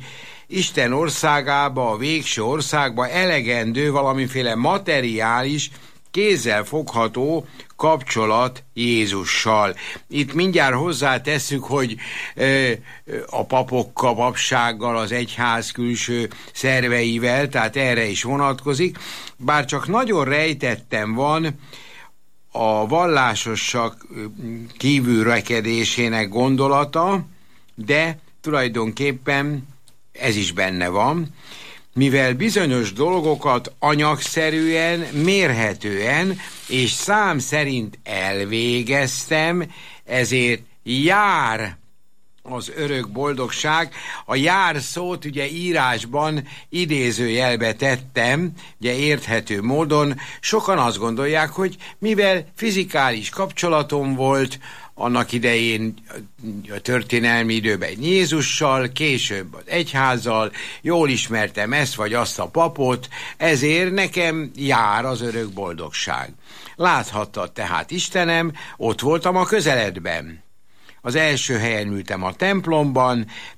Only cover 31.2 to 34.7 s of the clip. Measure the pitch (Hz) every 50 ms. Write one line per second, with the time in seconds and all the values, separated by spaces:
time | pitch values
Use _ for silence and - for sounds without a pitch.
31.2 | 165 147 - - - - - - - - - - - - - 127 135 139 127 139
32.2 | 135 127 127 127 190 226 208 208 180 143 127 123 113 98 95 110 143 170 185 185
33.2 | 151 160 147 - - 143 123 123 127 - - - - 147 151 147 151 151 151 143
34.2 | - - - 165 160 156 156 160 160 160